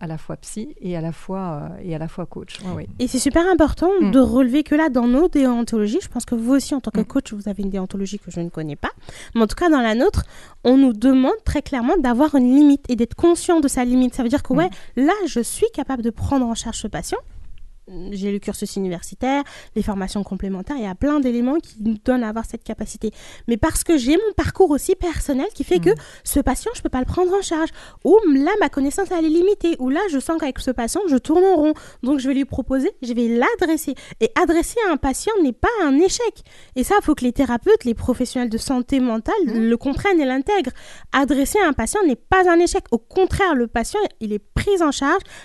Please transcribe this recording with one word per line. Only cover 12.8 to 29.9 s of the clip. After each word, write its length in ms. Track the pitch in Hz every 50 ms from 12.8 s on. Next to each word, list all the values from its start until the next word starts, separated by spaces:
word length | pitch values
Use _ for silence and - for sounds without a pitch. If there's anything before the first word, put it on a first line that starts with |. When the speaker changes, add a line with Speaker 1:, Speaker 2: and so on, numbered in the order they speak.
| - -
Speaker 2:
et 80 | 247
d'être 180 | 208 233 - -
conscient 460 | - - 339 349 330 - - 349 330
de 80 | 285 262
sa 160 | - 269 247
limite. 300 | 247 247 254 254 254 -
Ça 80 | - 247
veut 60 | 233
dire 140 | 254 285 -
que, 100 | - 262
Speaker 1:
Mm. 40 | 277
Speaker 2:
ouais, 120 | 339 370 - - - - -
là, 160 | 233 262 302 381 427 392
je 140 | 294 - 240
suis 260 | 226 - - - - 466 -
capable 280 | - 277 - 269 247 220
de 80 | 233
prendre 360 | 220 - - - 285 269 254
en 80 | 233 233
charge 240 | - - 233 220 -
ce 100 | - 214
patient. 300 | - 151 - - - 466 539 - - - - - - - - - - - - - 190 175 180 196 202
J'ai 180 | 190 190 202
le 80 | 202 202
cursus 380 | - - 196 - 214 202 -
universitaire, 680 | 202 196 185 175 170 - - - - - 254 269 285 277 - - - - - -
les 80 | 214 196
formations 400 | - 202 196 185 190 - 214 190
complémentaires, 540 | - 202 185 208 196 190 185 - - 294 277
il 60 | 220
y 20 |
a 80 | 196 185
plein 240 | - - 285 294 302
d'éléments 380 | 269 254 233 240 240 254 277 339
qui 240 | - - - 220 208
nous 140 | 220 220 208 -
donnent 180 | - 254 254 226
à 60 | 214
avoir 160 | 214 226 226
cette 180 | - - 226 -
capacité. 480 | - 220 - 214 - - - - 214 - - - - - - - -
Mais 80 | 233
parce 260 | 214 - 320 - - -
que 160 | - 339 285
j'ai 140 | 226 240 302
mon 200 | 349 453 427 -
parcours 340 | - 302 - - - 381 320
aussi 240 | 294 269 - - 381
personnel 540 | - - 349 302 - - - 285 254 294 415 -
qui 120 | - -
fait 160 | - 359 359
que 100 | 170 165
Speaker 1:
Mm. 40 | - 151 - - - - -
Speaker 2:
ce 160 | - - 294
patient, 300 | 262 - 160 - - 440 494
je 40 | -
peux 80 | - 311
pas 120 | - 254
le 60 | 254
prendre 260 | - - 339 370 359 370
en 80 | 403 381
charge. 280 | - 339 311 320 311 - - - - - - -
Ou 120 | 254 349 440 440 339 277
là, 200 | 269 277 320 415 440
ma 80 | 339 277
connaissance, 400 | - 294 262 285 - - 392 -
elle 140 | 381 339 320
est 40 | 320
limitée. 460 | 311 339 349 392 415 - - 339 330 -
Ou 100 | 254 254